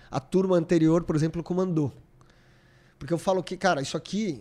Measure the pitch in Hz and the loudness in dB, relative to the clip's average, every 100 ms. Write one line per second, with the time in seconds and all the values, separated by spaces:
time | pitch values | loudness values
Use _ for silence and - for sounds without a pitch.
0 | - - - 185 190 180 165 175 160 170 | -10 -8 -2 0 4 2 4 4 4 4
1 | 165 156 160 170 156 180 190 160 139 - | 2 0 0 -2 -4 -2 -2 0 -2 -6
2 | - _ _ _ _ _ _ _ _ _ | -18 _ _ _ _ _ _ _ _ _
3 | 139 165 202 190 - 175 190 156 143 160 | -6 -2 0 0 -2 -2 0 0 -2 -6
4 | - 196 220 127 | -6 -4 -4 -6